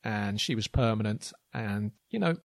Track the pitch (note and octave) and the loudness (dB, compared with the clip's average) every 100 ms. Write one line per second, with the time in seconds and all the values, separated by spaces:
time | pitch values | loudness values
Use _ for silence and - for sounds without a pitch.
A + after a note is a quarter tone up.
0 | A2 G#2+ G#2 G#2 - A#2 G#2+ - A#2+ A2 | -4 -2 -2 -2 0 0 0 2 4 4
1 | G#2+ G#2+ - - _ - A2 G2+ G#2 - | 0 -2 -6 -16 _ -6 -2 -2 -2 -6
2 | _ A3+ F3+ E3+ _ | _ 0 0 0 _